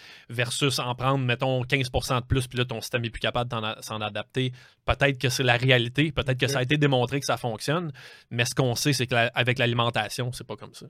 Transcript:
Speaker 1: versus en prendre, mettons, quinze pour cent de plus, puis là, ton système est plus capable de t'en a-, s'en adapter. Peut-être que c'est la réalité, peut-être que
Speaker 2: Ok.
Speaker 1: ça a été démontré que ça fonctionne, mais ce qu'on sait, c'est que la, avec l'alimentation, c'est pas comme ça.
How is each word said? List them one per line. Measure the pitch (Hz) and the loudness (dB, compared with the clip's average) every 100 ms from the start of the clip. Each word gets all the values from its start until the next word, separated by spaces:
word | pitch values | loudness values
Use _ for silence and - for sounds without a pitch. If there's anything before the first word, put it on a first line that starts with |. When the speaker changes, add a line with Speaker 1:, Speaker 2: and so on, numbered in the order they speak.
| - - - | -20 -20 -8
Speaker 1:
versus | 120 120 - 143 127 | -4 -2 0 0 2
en | 123 | -2
prendre, | 123 127 139 123 | 0 2 2 2
mettons, | 120 131 131 | 0 0 0
quinze | 123 139 127 | 0 -2 -2
pour | 131 - | -2 0
cent | 127 | -2
de | 127 | 2
plus, | 135 127 | 0 0
puis | 123 | -4
là, | |
ton | 123 110 | -4 -4
système | - 120 | -4 -4
est | 117 | -4
plus | - | -4
capable | 113 123 120 | -2 -2 -4
de | 117 | -4
t'en | |
a-, | 107 113 | -6 -6
s'en | - 110 | -8 -6
adapter. | 107 104 - 131 127 127 - _ - | -4 -6 -6 -4 -4 -6 -18 _ -4
Peut-être | 117 143 127 | 2 0 2
que | 131 | -2
c'est | 127 | 2
la | 127 117 | 2 4
réalité, | 131 127 120 135 156 | 4 4 4 0 0
peut-être | - 131 127 | 0 -2 0
que | 127 | 0
Speaker 2:
Ok. | |
Speaker 1:
ça | 139 | 0
a | |
été | 127 156 | 0 2
démontré | 147 127 120 139 | 4 4 2 -2
que | - | -2
ça | 117 | -2
fonctionne, | 123 107 - 165 165 - - - _ | -2 -4 -2 -2 -4 -10 -18 -20 _
mais | 120 120 | -2 0
ce | |
qu'on | - 127 117 | 2 0 2
sait, | 147 | 2
c'est | 135 120 | 2 2
que | 120 | 2
la, | 120 | 2
avec | 135 123 127 | 2 2 4
l'alimentation, | 120 120 117 117 104 - 123 | 4 2 2 0 -2 -4 -6
c'est | 123 117 | -8 -10
pas | 104 | -12
comme | 104 | -12
ça. | - | -18